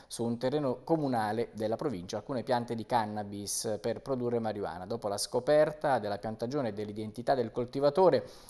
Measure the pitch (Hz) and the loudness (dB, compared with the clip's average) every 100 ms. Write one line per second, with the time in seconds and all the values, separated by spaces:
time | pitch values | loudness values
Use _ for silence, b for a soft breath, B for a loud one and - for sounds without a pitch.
0 | B - 117 117 131 147 139 - - 160 | B -4 -2 0 0 2 0 -2 0 0
1 | 139 117 107 110 113 104 107 113 156 95 | 2 0 0 0 -2 -2 -2 0 -2 -4
2 | 92 107 - 131 107 120 117 113 107 120 | -6 -6 -4 -4 0 0 0 -4 0 0
3 | 107 107 101 101 101 - 113 104 117 113 | 0 -2 -6 -8 -6 -4 -2 -2 -2 -4
4 | - 131 120 117 113 104 90 82 92 117 | -4 -2 0 0 0 -2 -4 -6 -6 -4
5 | 107 101 - 123 143 151 151 151 151 127 | -2 -4 -2 -2 4 4 4 2 0 2
6 | 104 101 113 110 120 147 120 101 104 104 | 0 -4 -4 -4 -4 -2 -2 -4 -6 -6
7 | 107 120 117 139 110 127 120 139 143 143 | -8 -4 0 2 2 -2 -4 2 4 6
8 | 185 131 B B B | 6 6 B B B